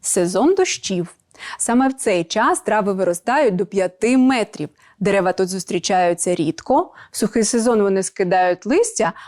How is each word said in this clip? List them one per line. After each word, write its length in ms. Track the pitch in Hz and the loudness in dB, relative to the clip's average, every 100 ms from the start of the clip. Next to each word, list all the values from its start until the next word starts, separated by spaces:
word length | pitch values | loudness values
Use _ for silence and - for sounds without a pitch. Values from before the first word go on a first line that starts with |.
Сезон 540 | - - 175 185 277 392 | -2 -2 0 2 2 2
дощів. 600 | 370 - - 185 175 - _ _ - - | 0 -2 -6 -6 -6 -10 _ _ -18 -8
Саме 300 | - 240 262 | -2 2 0
в 60 | |
цей 300 | 262 - 180 | 0 -2 -2
час 360 | 165 214 254 349 | -2 0 0 0
трави 340 | - 214 202 | 0 0 0
виростають 640 | 190 185 175 - 269 269 180 | 0 -2 -2 -2 2 2 0
до 100 | 185 | -2
п'яти 520 | 196 180 - 226 262 | -2 -2 -2 0 4
метрів. 520 | 254 262 208 - 151 _ _ _ | 4 2 -2 -6 -12 _ _ _
Дерева 340 | 190 196 180 | 0 2 0
тут 160 | 180 185 | 0 -2
зустрічаються 840 | 185 - 196 - 185 175 175 - 180 | -4 -6 -6 0 2 2 0 -2 0
рідко, 560 | 156 - - 262 370 - - | -2 -4 0 0 0 -10 -16
в 60 | - | -4
сухий 260 | 214 240 | -2 0
сезон 380 | 214 240 226 226 | 0 0 2 2
вони 220 | 202 190 | 2 0
скидають 640 | 185 - 185 185 185 180 202 | -4 -4 0 2 2 0 0
листя, 480 | 311 466 - 175 - | 0 0 0 -4 -4